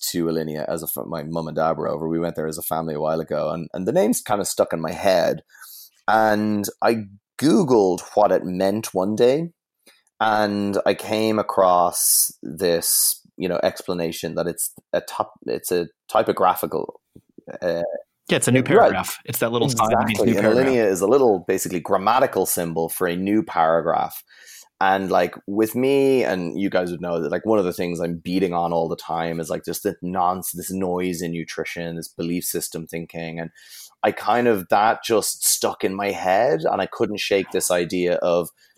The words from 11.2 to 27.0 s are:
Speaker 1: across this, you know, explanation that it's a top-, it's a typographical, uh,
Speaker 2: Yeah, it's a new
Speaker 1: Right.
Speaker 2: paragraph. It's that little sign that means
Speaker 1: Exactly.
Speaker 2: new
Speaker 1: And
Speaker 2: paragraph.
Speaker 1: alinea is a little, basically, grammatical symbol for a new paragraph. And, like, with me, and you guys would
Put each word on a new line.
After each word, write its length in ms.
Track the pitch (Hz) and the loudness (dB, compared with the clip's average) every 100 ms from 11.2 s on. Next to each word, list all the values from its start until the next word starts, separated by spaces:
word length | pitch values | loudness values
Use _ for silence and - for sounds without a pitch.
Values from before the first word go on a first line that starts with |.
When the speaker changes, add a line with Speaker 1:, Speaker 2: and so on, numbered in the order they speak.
| 110 110 | 0 0
Speaker 1:
across 920 | 95 - 92 87 87 - - - - - | 0 2 4 4 2 2 0 2 0 -4
this, 840 | 55 80 90 82 - - - - _ - | -12 -2 0 2 0 0 0 -2 _ -6
you 120 | 90 | -2
know, 120 | 87 | 0
explanation 720 | 90 - - 87 82 82 85 | 0 -2 -6 -4 -4 -4 -6
that 140 | 82 85 | -4 -4
it's 240 | 82 - - - | -4 -8 -10 -4
a 80 | - | -4
top-, 380 | - - - - - | -4 -6 -6 -6 -6
it's 240 | 58 - | -6 -2
a 160 | 90 85 _ - | -2 -2 _ -2
typographical, 880 | 110 107 98 92 87 82 78 - - _ - _ - - - | 0 2 2 2 2 -2 -4 -6 -12 _ -20 _ -20 -16 -6
uh, 200 | 90 85 85 85 - _ - | -4 -2 -4 -8 -12 _ -2
Speaker 2:
Yeah, 80 | 156 | 0
it's 120 | - | 4
a 40 | |
new 60 | 127 | 2
Speaker 1:
Right. 80 | 127 | 6
Speaker 2:
paragraph. 500 | 190 175 95 95 - | 6 6 4 -4 -8
It's 140 | - - | -8 -4
that 140 | 117 | -2
little 160 | 117 123 | 0 0
sign 200 | 117 110 | 2 2
that 80 | 117 110 | 2 0
means 120 | 104 | 2
Speaker 1:
Exactly. 120 | 107 | 2
Speaker 2:
new 60 | 98 | 4
Speaker 1:
And 60 | 110 117 | 4 4
Speaker 2:
paragraph. 100 | 135 | 4
Speaker 1:
alinea 240 | 123 107 | 4 4
is 100 | 92 | 4
a 60 | 98 | 4
little, 380 | 135 123 95 85 | 6 6 2 0
basically, 340 | 95 92 87 | -2 -2 -4
grammatical 640 | 76 95 98 127 135 - | 0 0 4 4 2 2
symbol 440 | 92 - 85 82 82 | 0 -2 -2 -2 -4
for 180 | - 90 | -2 -2
a 80 | 87 | -2
new 260 | 98 107 | 0 0
paragraph. 800 | - 85 80 82 82 76 78 - - - - - - - | 0 2 2 2 2 -2 -2 -6 -20 -20 -20 -20 -16 -2
And, 300 | 95 98 92 | 2 2 2
like, 240 | 92 87 - - | 2 0 -4 -6
with 280 | 101 110 123 | -2 0 0
me, 480 | 131 139 135 131 | 2 2 4 2
and 360 | 73 92 87 80 | 2 -2 -4 -2
you 80 | 98 | -2
guys 200 | 92 90 | 0 -2
would 100 | 82 | -6